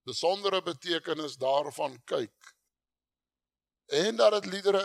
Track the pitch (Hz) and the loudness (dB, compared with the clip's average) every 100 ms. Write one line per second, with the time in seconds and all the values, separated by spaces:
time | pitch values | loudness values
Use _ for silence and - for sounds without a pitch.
0 | - 117 165 196 196 190 170 151 180 165 | -12 -2 0 2 0 0 -2 -8 -4 -4
1 | 165 156 151 131 131 139 147 139 147 123 | -2 -6 -6 -4 0 0 0 -4 -6 -6
2 | - 160 113 _ - _ _ _ _ _ | -6 -4 -4 _ -20 _ _ _ _ _
3 | _ _ _ _ _ _ _ _ - 143 | _ _ _ _ _ _ _ _ -4 -2
4 | 202 226 220 208 202 190 196 196 | 0 4 4 4 -2 -2 2 2